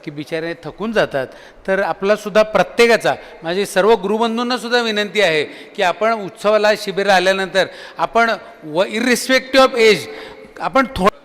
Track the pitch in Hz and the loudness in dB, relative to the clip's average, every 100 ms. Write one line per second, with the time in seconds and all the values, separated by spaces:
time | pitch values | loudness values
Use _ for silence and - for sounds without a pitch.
0 | - 147 147 165 165 170 151 - 214 214 | -12 -12 -8 -6 -6 -10 -12 -8 -4 -2
1 | 151 139 127 - - - - 190 196 160 | 0 -2 -6 -12 -20 -14 -4 -2 -2 -2
2 | 196 208 214 202 214 190 180 - 233 220 | 0 0 2 0 2 0 0 2 4 4
3 | 160 127 - - 165 180 196 190 202 220 | 0 -2 -8 -12 -6 -4 -2 2 2 2
4 | 190 214 226 226 240 247 226 240 233 208 | 0 -2 -2 -2 -4 -4 -2 -2 0 -2
5 | 208 208 185 156 135 - - - 185 170 | -2 0 2 2 -2 -10 -16 -2 -2 0
6 | 220 226 190 - 202 214 208 208 - 185 | -2 -2 -6 -4 0 2 2 0 -4 -2
7 | 196 185 185 190 185 190 165 - - - | 2 4 4 0 0 0 -2 -6 -18 -6
8 | 170 226 233 196 - - 156 156 220 214 | -2 2 0 -2 -8 -18 -6 -2 -2 0
9 | 233 233 - 262 254 262 262 247 220 202 | 0 0 2 0 2 4 4 6 4 4
10 | - - - - - - 165 233 262 - | -2 -14 -18 -20 -20 -8 -2 0 0 0
11 | 190 - | 0 0